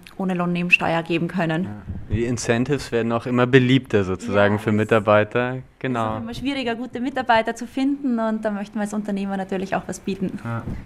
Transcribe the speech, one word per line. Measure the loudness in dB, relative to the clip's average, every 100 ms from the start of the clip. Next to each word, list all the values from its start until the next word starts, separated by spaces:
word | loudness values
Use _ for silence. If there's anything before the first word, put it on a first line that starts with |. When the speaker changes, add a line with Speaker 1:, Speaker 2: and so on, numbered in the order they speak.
| -12 -6
Speaker 1:
ohne | -4 -2
Lohnnebensteuer | 0 0 2 2 2 0
geben | 0 -2 0
können. | -2 0 0
Speaker 2:
Ja. | -2 -8 -10 -10 -4 -2
Die | 0
Incentives | -2 2 2 2 -2 0
werden | 0 0
auch | 0 0
immer | 2 6
beliebter | 6 6 4 4 0
sozusagen | 2 -2 0 4 6 4
Speaker 1:
Ja, |
Speaker 2:
für | 2
Speaker 1:
es | 2
Speaker 2:
Mitarbeiter. | 4 2 6 4 4 0 -2 -4 -12 _
Genau. | -4 -2 -2
Speaker 1:
Es | -4
ist |
immer | -8
schwieriger, | -6 -6 -4 -4 -4
gute | -6 -6
Mitarbeiter | -6 -4 2 2 2 -4
zu | -6
finden | -2 0 0 -2 0
und | -2 -2 -4
da |
möchten | -4 -6 -4
wir |
als | -4
Unternehmer | -4 -4 -4 -4 -4
natürlich | -4 -4 -4 -4
auch | -6
was | -10
bieten. | -6 -4 -4 -6 -8
Speaker 2:
Ja. | -8 -8 -10